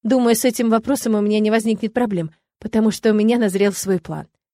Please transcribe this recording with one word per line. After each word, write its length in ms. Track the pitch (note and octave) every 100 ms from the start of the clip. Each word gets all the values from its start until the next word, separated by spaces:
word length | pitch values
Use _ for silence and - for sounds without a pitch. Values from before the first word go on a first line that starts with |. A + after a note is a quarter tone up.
Думаю, 320 | A3 C4 A#3 A3+
с 100 | B3+
этим 240 | A#3+ A#3
вопросом 460 | A3+ A3+ C#4 B3+ G#3+
у 60 |
меня 180 | G#3 G#3+
не 100 | G#3+
возникнет 440 | A3+ A3 A3 A3
проблем, 380 | B3 A#3+ F#3+ D#3+ _ _ _
потому 320 | - A3 A3
что 180 | - A3+
у 40 |
меня 260 | G#3+ G#3+ A#3+
назрел 340 | G#3+ F#3+ G3+
свой 260 | F#3 F#3 F#3
план. 280 | - D#3 - _ _